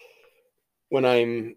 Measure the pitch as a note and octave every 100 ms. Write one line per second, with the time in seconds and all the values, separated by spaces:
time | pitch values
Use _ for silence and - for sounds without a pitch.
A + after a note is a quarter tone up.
0 | - _ _ _ _ _ _ _ _ C#3
1 | B2+ B2 A#2+ A#2 A2+